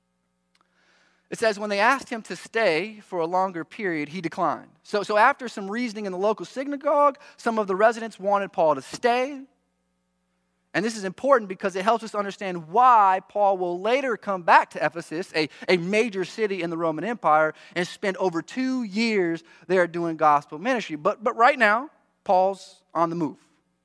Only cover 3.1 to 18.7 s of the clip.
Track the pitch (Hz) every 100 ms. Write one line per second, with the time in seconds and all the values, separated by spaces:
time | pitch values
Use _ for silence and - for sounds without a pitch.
3.1 | 180 165 180 190 170 151 - 196 156 147
4.1 | 180 165 - 165 113 - _ - 208 190
5.1 | 214 240 285 247 - 190 226 247 208 202
6.1 | 180 202 214 170 247 277 285 285 294 285
7.1 | - - - 240 220 196 190 220 226 226
8.1 | - 190 202 190 - 160 139 - - 240
9.1 | 247 262 277 269 _ _ _ _ _ _
10.1 | _ _ _ _ _ _ 156 220 220 190
11.1 | - 262 262 202 190 202 185 196 226 226
12.1 | 208 202 - 196 175 156 208 254 233 196
13.1 | 185 - 208 202 190 180 175 202 262 269
14.1 | 214 208 190 170 269 - 180 151 170 -
15.1 | 160 190 160 151 - 233 185 170 214 240
16.1 | 190 170 - 214 196 170 165 170 156 190
17.1 | 240 165 151 156 - - 170 180 - 202
18.1 | 190 190 165 151 254 262